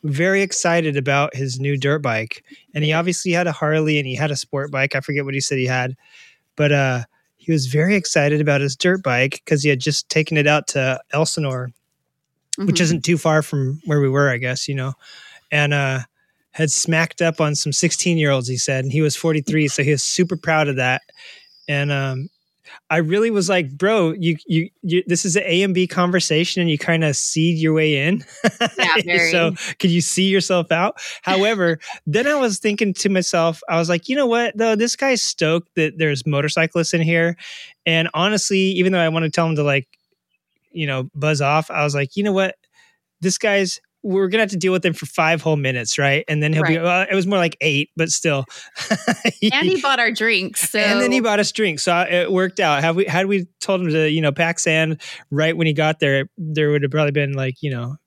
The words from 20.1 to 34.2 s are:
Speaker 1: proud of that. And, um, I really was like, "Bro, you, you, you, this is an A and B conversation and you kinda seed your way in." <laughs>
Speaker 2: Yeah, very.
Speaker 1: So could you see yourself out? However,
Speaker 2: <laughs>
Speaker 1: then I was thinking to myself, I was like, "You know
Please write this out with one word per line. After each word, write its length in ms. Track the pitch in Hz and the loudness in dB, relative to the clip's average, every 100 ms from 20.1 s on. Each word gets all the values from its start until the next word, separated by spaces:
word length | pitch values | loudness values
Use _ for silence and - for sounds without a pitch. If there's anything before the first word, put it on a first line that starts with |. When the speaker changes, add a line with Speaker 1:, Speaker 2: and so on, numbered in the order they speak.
| - 180 170 | 0 0 0
Speaker 1:
proud 320 | - 156 147 | 0 2 2
of 80 | 131 | 0
that. 240 | 127 131 _ - - - _ _ - | -2 -2 _ -20 -20 -20 _ _ -6
And, 240 | 143 143 | -2 0
um, 380 | 143 135 131 147 _ _ _ - - _ | -2 -2 -6 -8 _ _ _ -20 -20 _
I 80 | 165 | 0
really 340 | 156 196 226 | 2 2 2
was 160 | 208 180 | 2 2
like, 240 | 185 151 | 0 0
"Bro, 420 | 143 190 220 165 | -2 2 4 2
you, 240 | 160 170 156 - | 0 -2 -2 0
you, 220 | 165 170 _ | -2 -2 _
you, 220 | 190 175 - | -2 0 0
this 160 | 175 202 | -2 0
is 100 | 180 | -2
an 80 | 202 | 0
A 160 | 170 | 0
and 120 | 196 | 2
B 140 | 185 185 | 2 0
conversation 760 | - 175 180 - 156 175 - | 2 2 2 2 0 0 0
and 80 | 170 | 0
you 60 | 151 | 0
kinda 360 | - 165 160 | 0 0 2
seed 440 | 139 - - 160 165 | 0 -2 0 0 2
your 140 | 160 | 2
way 340 | 156 156 143 147 | 2 2 2 0
in." 160 | 208 - - | -2 -4 -2
<laughs> 160 | 214 - 233 - | -2 0 -4 0
Speaker 2:
Yeah, 160 | - 160 165 | 0 0 2
very. 260 | 175 170 | 0 2
Speaker 1:
So 220 | 175 165 165 - - | 2 2 0 -8 -2
could 120 | 190 | 2
you 100 | 170 | 2
see 260 | 147 - 190 | 0 0 2
yourself 420 | 190 - 180 165 | 2 2 0 2
out? 280 | 165 196 - - - | 0 0 -2 -12 -10
However, 580 | - 190 208 220 175 160 - | -2 2 2 2 0 0 -6
Speaker 2:
<laughs> 140 | - - | -10 -2
Speaker 1:
then 200 | 160 269 | 0 2
I 80 | 294 | 2
was 240 | 254 196 | 0 0
thinking 340 | 214 202 208 185 | -2 0 -2 0
to 140 | 202 | 0
myself, 520 | 185 175 175 165 160 - | 0 0 2 0 -2 -2
I 80 | 170 | -2
was 100 | 165 | 0
like, 200 | 175 - | -2 -2
"You 60 | |
know 100 | 262 | 0